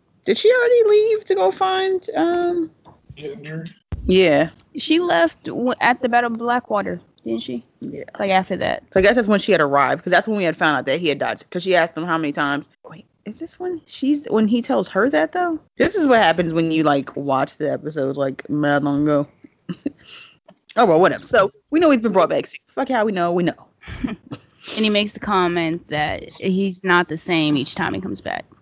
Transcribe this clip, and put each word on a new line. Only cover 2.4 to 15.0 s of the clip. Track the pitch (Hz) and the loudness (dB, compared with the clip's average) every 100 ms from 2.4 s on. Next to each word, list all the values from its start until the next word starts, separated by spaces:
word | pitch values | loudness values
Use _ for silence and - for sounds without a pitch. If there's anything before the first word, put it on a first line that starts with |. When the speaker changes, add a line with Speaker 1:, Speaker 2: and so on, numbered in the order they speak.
| 349 349 320 _ - _ _ - | -2 -2 -6 _ -20 _ _ -14
Speaker 2:
Gendry? | 147 143 151 160 170 - - - | -14 -12 -12 -12 -12 -18 -12 -6
Speaker 1:
Yeah. | - 185 175 143 165 - _ 277 | 0 4 4 4 0 -6 _ -12
Speaker 3:
She | - 320 | 0 0
left | 349 339 330 - | 2 0 0 -2
w-, | - 196 247 - | -10 -4 -4 0
at | 233 247 | 0 0
the | 247 | 0
Battle | 240 240 | 0 0
of | 226 | -4
Blackwater, | 233 247 - 202 185 175 _ _ | -2 -2 -2 -4 -4 -10 _ _
didn't | 113 113 | -8 -8
she? | 131 120 _ _ | -6 -10 _ _
Speaker 1:
Yeah. | - - - - | -14 -12 -14 -6
Speaker 3:
Like, | 196 | 0
after | 190 185 190 | 0 0 -4
that. | - - _ | -4 -4 _
Speaker 1:
So | 190 | 2
I | |
guess | 196 | 4
that's | 240 208 | 4 2
when | 196 | 0
she | - | 4
had | 190 | 2
arrived, | 143 139 131 175 | 4 4 4 0
'cause | 175 | 2
that's | 214 220 | 2 2
when | 208 | -2
we | |
had | 170 151 | -2 0
found | 160 139 | 0 0
out | 135 | -2
that | 170 | -2
he | 165 | -2
had | 139 | -2
died. | 120 113 - | -4 -6 -8
'Cause | 180 | -8
she | 185 | 0
asked | 175 165 156 | 2 2 -4
him | |
how | 175 160 | -4 -2
many | 151 | -2
times. | 151 143 143 - _ | -2 -2 -4 -8 _
Wait, | - 165 _ _ | -20 -20 _ _
is | 208 - | -18 -14
this | 330 - | -16 -10
when | 359 330 - | -8 -8 -12
she's, | - 269 294 - | -4 -2 0 0
when | 220 214 | 0 2
he | 240 | 0
tells | 233 233 180 | 0 -2 0
her | 190 | 0